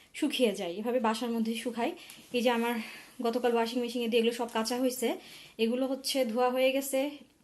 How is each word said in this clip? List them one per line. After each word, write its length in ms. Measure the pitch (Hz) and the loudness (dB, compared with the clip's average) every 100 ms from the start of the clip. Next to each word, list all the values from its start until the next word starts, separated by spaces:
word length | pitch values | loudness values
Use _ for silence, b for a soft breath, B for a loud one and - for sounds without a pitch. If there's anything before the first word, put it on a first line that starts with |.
| B | B
শুকিয়ে 420 | - 302 240 233 190 | -4 -2 2 2 0
যায়। 180 | 180 | -4
এভাবে 260 | 185 226 247 | -4 -2 0
বাসার 320 | 220 226 240 | 0 0 -2
মধ্যে 240 | 233 220 226 | -2 -2 -4
শুকাই। 360 | 247 226 269 349 B B B | -6 -2 -4 -4 B B B
এই 80 | 247 | 0
যে 80 | 240 | 2
আমার 260 | 233 233 233 B B B B | 2 0 -2 B B B B
গতকাল 320 | 233 240 240 | -2 2 2
ওয়াশিং 280 | 233 226 247 | 2 2 0
মেশিনে 260 | 240 247 233 | -2 -2 0
দিয়ে 120 | 233 | 2
এগুলো 160 | 226 233 | 2 0
সব 120 | 233 | -2
কাচা 240 | 220 226 247 | -2 0 2
হয়েছে, 400 | 262 254 240 370 B B B B | 0 2 -2 -2 B B B B
এগুলো 300 | 226 247 262 | 0 2 0
হচ্ছে 380 | 269 - 269 233 | -2 -2 0 0
ধোয়া 240 | 226 247 | 2 2
হয়ে 220 | 254 262 | 4 4
গেছে, 380 | 269 269 269 285 294 - _ | 2 0 0 0 -4 -16 _